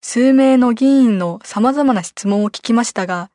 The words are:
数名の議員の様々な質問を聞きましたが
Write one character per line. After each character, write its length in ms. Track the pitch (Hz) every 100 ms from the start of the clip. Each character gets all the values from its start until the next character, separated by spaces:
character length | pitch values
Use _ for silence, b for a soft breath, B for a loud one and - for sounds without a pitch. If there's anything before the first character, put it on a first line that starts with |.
数 320 | - 240 254
名 240 | 269 269 262
の 160 | 247
議 120 | 233 269
員 320 | 277 247 202
の 220 | 175 175 -
様 260 | 208 240
々 220 | 277 285
な 100 | 220
質 240 | 170 - 202
問 160 | 202
を 60 | 208
聞 120 | -
き 120 | -
ま 100 | 233
し 80 | 233
た 140 | - 185
が 260 | 180 180